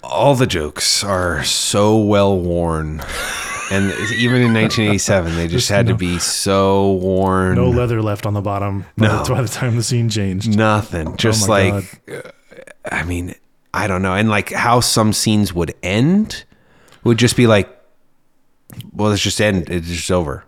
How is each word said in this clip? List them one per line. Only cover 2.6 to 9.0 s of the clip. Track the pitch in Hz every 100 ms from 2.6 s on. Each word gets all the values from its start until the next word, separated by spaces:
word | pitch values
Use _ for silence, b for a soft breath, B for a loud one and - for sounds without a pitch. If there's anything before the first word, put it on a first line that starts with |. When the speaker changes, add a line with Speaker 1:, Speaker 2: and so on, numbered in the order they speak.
| 85 80 78 78 B B B B B - -
Speaker 1:
And | 196 98 - 107 117
even | 120 123
in | 120
nineteen | 113 110 - 107
eighty-seven, | 98 - 98 85 82
they | 85
just | 90 -
Speaker 2:
There's | 101
Speaker 1:
had | 117
to |
Speaker 2:
no | 113
Speaker 1:
be | 90 87
so | - - 101 98 98 98 98
worn. | 95 92 95 95 92 92
Speaker 2:
No | 92 -
leather | 123 123 117
left | 107 101
on | 104
the | 101
bottom | 101 101 101 98 95
by | -